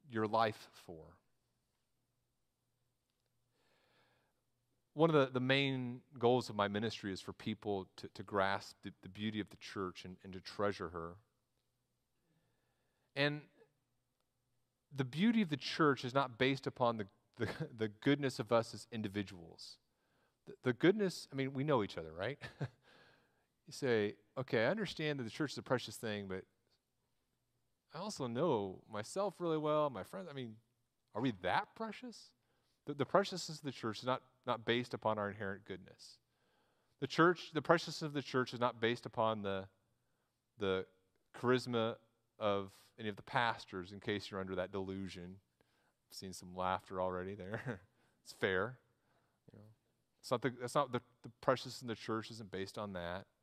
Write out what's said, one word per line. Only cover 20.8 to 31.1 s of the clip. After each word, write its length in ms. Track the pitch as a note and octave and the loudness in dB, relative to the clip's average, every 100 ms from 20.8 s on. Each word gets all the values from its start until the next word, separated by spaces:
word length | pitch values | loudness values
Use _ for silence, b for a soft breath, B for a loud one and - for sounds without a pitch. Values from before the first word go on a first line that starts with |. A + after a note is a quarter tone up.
| D#3+ G#3+ F#3+ - - | 6 6 0 -2 -10
I 40 | |
mean, 180 | C3+ C3+ | -4 -4
we 100 | C#3 | -2
know 200 | D3+ C3+ | 2 4
each 160 | G2 - | 2 -4
other, 120 | D#2+ | -8
right? 280 | D#2+ G#2+ C#3+ - - | -4 -4 -4 -12 -8
<laughs> 80 | C3+ _ b b b b b b b _ - | -8 _ b b b b b b b _ -18
You 60 | |
say, 420 | - C3+ A2+ G#2 - _ | -4 2 4 4 -2 _
"Okay, 300 | - B2+ A#2 | -10 0 4
I 40 | A#2 | 4
understand 500 | G#3 F#3+ - D3+ C#3+ | 2 -2 -2 -2 -2
that 60 | |
the 40 | A2+ | -6
church 220 | - D3 | -4 -4
is 80 | - | -4
a 20 | |
precious 340 | - B2+ - | 0 0 0
thing, 300 | - A2+ G#2 G2 | -6 -4 -4 -4
but 160 | F#2 - _ _ _ _ _ _ _ _ _ _ _ _ _ _ | -8 -8 _ _ _ _ _ _ _ _ _ _ _ _ _ _
I 60 | D3+ | -8
also 260 | G#3 - | -8 -4
know 560 | B2+ A#2 E3+ A#2 G2 F#2 - | -4 0 2 2 0 -8 -8
myself 440 | G#2+ G#2 F#3+ G3+ - | -8 -6 -4 -4 -2
really 220 | F3 D#3 | -2 0
well, 320 | D3+ D3+ D3 | 2 2 2
my 100 | A2 | -2
friends." 260 | F#2 F#3+ F3+ | -8 -10 -10
I 60 | |
mean, 220 | C#3 A#2+ A2 _ _ _ _ _ | -10 -10 -12 _ _ _ _ _